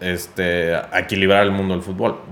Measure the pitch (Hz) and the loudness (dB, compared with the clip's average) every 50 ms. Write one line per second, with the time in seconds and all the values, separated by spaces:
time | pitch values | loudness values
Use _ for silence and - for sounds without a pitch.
0 | 92 90 90 85 - - - - 92 87 87 87 85 85 85 78 - - - 92 | -6 -4 -4 -4 -6 -8 -6 -4 -2 0 0 0 0 0 -2 -2 -4 -2 -2 -2
1 | 92 - 104 98 98 95 98 101 104 101 98 98 98 95 92 90 92 101 95 92 | -2 0 0 2 4 6 6 6 6 4 2 0 -2 -2 -2 -4 -4 -6 -6 -2
2 | 110 110 - - - - | -2 -2 -2 -4 -10 -4